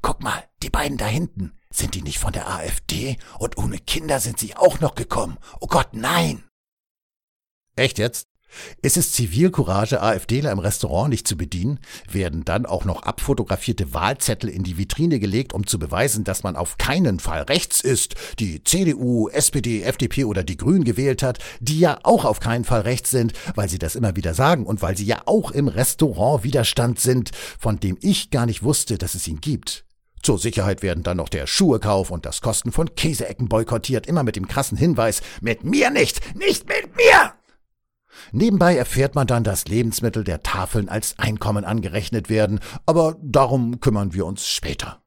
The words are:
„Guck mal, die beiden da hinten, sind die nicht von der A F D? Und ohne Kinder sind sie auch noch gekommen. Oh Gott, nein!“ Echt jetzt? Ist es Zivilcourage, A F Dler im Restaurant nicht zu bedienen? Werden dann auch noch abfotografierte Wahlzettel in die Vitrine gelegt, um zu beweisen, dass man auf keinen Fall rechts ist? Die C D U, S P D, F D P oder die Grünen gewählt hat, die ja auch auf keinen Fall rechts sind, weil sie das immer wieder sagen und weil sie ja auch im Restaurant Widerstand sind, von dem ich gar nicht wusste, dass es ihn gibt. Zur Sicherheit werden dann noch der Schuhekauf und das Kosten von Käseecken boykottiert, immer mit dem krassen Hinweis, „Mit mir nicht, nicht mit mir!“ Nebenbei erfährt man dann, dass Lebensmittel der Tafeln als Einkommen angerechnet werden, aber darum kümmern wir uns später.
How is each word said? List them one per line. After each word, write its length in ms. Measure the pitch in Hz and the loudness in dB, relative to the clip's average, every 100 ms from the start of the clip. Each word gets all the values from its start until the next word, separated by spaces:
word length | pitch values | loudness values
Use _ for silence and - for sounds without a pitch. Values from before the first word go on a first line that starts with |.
„Guck 220 | - - | 0 -2
mal, 200 | - - - _ | -4 -6 -10 _
die 80 | - | -4
beiden 260 | - 147 131 | -2 -2 -2
da 80 | 107 | -2
hinten, 460 | 123 175 - 85 - _ | -2 -4 -6 -10 -10 _
sind 220 | - 98 | -4 -4
die 80 | 90 | -4
nicht 160 | 76 - | -6 -2
von 160 | 101 | -2
der 160 | - 95 | -2 -6
A 140 | 92 | -6
F 160 | 82 - - | -4 -6 -4
D? 280 | 104 127 117 - - | -6 -4 -6 -10 -6
Und 220 | 151 - | -6 -2
ohne 180 | 123 - | -4 -4
Kinder 420 | - - 156 135 | -6 -6 -2 -2
sind 200 | 120 117 | -2 -6
sie 180 | 110 - | -8 4
auch 220 | 180 - | 4 4
noch 160 | 151 - | -2 -2
gekommen. 420 | 117 - 92 - - - | -4 -4 -4 -8 -16 -14
Oh 80 | - | 0
Gott, 220 | 165 - | 0 0
nein!“ 500 | 110 127 170 165 120 - _ _ _ _ _ _ _ _ _ _ _ _ - | -4 -2 0 0 -4 -14 _ _ _ _ _ _ _ _ _ _ _ _ -2
Echt 240 | 127 - | -2 0
jetzt? 300 | 117 - - _ _ - - - | -2 -2 -14 _ _ -20 -18 -4
Ist 160 | 135 - | 0 2
es 160 | - | 2
Zivilcourage, 880 | - 110 95 180 185 92 95 110 127 | 0 0 4 4 4 0 0 2 2
A 120 | 107 | 2
F 120 | 98 - | 0 0
Dler 260 | 123 147 | -2 0
im 80 | 101 | 0
Restaurant 500 | 101 - - 80 143 | -2 -2 0 0 0
nicht 160 | 123 - | 0 -2
zu 120 | 76 | -4
bedienen? 420 | 73 90 104 143 - - - | -4 -2 -2 -4 -10 -18 -6
Werden 320 | 98 90 80 | -2 -2 -2
dann 220 | 80 95 123 | -2 -2 0
auch 180 | 90 | -2
noch 200 | 95 85 | -2 -2
abfotografierte 880 | - - - 139 107 95 - 107 78 | -6 -4 0 0 0 -2 -2 -2 -2
Wahlzettel 560 | 71 92 139 - 110 110 | 0 -2 0 -2 0 -4
in 140 | 87 | -4
die 140 | 92 85 | -4 -4
Vitrine 440 | 98 - 170 135 | -4 0 2 2
gelegt, 320 | 101 107 135 | 2 0 -2
um 120 | - 101 | -4 -2
zu 140 | 95 | -2
beweisen, 460 | 82 87 131 110 101 | -2 0 0 0 -2
dass 180 | 95 | -2
man 140 | 95 73 | -4 -4
auf 200 | 87 - | -6 -2
keinen 440 | - 147 160 90 | 0 2 2 2
Fall 220 | - 80 | 0 -2
rechts 360 | 69 160 - - | 2 0 2 0
ist? 360 | 131 127 - - - - | 2 0 0 -6 -10 -4
Die 220 | 104 76 | -4 -2
C 220 | - 170 | 0 2
D 100 | 180 | 2
U, 360 | 110 123 120 107 | 2 2 2 2
S 220 | 147 - | 2 2
P 100 | 143 | 0
D, 220 | 123 110 | -2 -2
F 120 | 90 - | -2 0
D 140 | 120 | 0
P 160 | - 123 | 0 0
oder 180 | 95 | 0
die 140 | 85 82 | -2 -2
Grünen 260 | 110 190 | 2 4
gewählt 400 | 123 117 139 131 | 4 2 0 0
hat, 160 | 131 120 - - | -2 -2 -10 -6
die 180 | 120 156 | -2 4
ja 200 | 170 - | 4 4
auch 220 | - 233 123 | 4 6 4
auf 160 | 107 | 0
keinen 240 | 117 117 117 | 0 0 2
Fall 160 | 117 | 2
rechts 280 | 101 127 - | 2 -2 0
sind, 220 | 131 113 - - 98 | 2 0 -2 -6 -2
weil 140 | 98 | -2
sie 100 | 85 | -2
das 160 | 80 - | -4 0
immer 220 | 110 80 | 0 0
wieder 160 | 82 | -2
sagen 320 | 78 139 165 98 | 2 4 2 0
und 160 | 104 | -2
weil 160 | 85 98 | -2 -2
sie 80 | 104 | -2
ja 160 | 113 - | -2 2
auch 240 | 202 - | 0 2
im 180 | 139 143 | 0 0
Restaurant 760 | - 131 - 156 110 110 147 | 0 0 2 0 2 2 2
Widerstand 560 | 117 135 110 - 120 113 | 2 2 2 2 0 2
sind, 320 | 127 127 - - - - | 2 2 0 -8 -14 -4
von 220 | 117 104 | -2 0
dem 180 | 98 92 | -2 0
ich 300 | 190 196 - | 2 0 0
gar 140 | 131 117 | 0 0
nicht 180 | 104 | 0
wusste, 340 | 123 147 - 101 | 0 0 -2 -4
dass 180 | 90 90 | -4 -6
es 140 | - | -6
ihn 100 | 78 | -6
gibt. 460 | 147 139 - - - _ _ - | -4 -4 -6 -10 -14 _ _ -2
Zur 140 | - 101 | 0 2
Sicherheit 440 | 117 - 98 95 | 0 0 0 0
werden 220 | 98 87 | -2 -2
dann 120 | 90 90 | -2 -4
noch 140 | 78 | -4
der 180 | 87 67 | -4 -2
Schuhekauf 640 | - 185 113 107 98 92 | 2 4 4 2 2 0
und 140 | 87 62 | -6 -6
das 160 | - | -4
Kosten 320 | 113 104 120 | -2 -2 0
von 220 | 131 165 - | 0 0 0
Käseecken 520 | 160 139 110 - 123 | 0 0 -6 -4 0
boykottiert, 600 | 110 113 117 - 123 - | 0 2 -2 0 -2 0
immer 160 | 165 | 0
mit 120 | 123 104 | 0 -2
dem 140 | 92 | -4
krassen 280 | - 135 - | -2 -2 2
Hinweis, 440 | 160 139 113 - - - | 4 4 2 0 -6 -6
„Mit 240 | 113 110 | -4 -4
mir 260 | - 277 247 | 0 2 4
nicht, 300 | 277 151 - - - | 4 2 0 -6 -2
nicht 320 | 392 - - | 0 0 -2
mit 300 | - - - | -6 -4 6
mir!“ 340 | 480 - - - _ _ _ _ _ _ _ - - | 8 8 4 -2 _ _ _ _ _ _ _ -20 -6
Nebenbei 420 | 110 226 202 175 160 | 2 4 6 6 4
erfährt 400 | 123 127 139 147 | 2 0 2 2
man 100 | 123 | 2
dann, 200 | 120 110 | 2 0
dass 240 | 95 - | -2 0
Lebensmittel 560 | 107 113 - 113 110 95 | 0 0 0 -2 -2 -2
der 180 | 78 | -4
Tafeln 460 | - 95 92 113 95 | -4 -4 0 -2 0
als 280 | 101 - - | -4 -6 -4
Einkommen 460 | 110 107 - 104 | -2 -2 -2 -2
angerechnet 640 | 92 113 95 95 92 113 - | -2 -2 -2 -4 -2 -4 0
werden, 300 | 110 104 104 - - - | 2 2 0 -4 -4 2
aber 320 | 165 160 156 | 4 2 -2
darum 560 | 147 131 131 131 117 120 | 2 4 6 4 0 0
kümmern 340 | - 104 98 | 2 2 0
wir 120 | 87 85 | -2 -4
uns 220 | 98 - | -4 -4
später. 540 | - - - - - | -4 -4 -6 -8 -12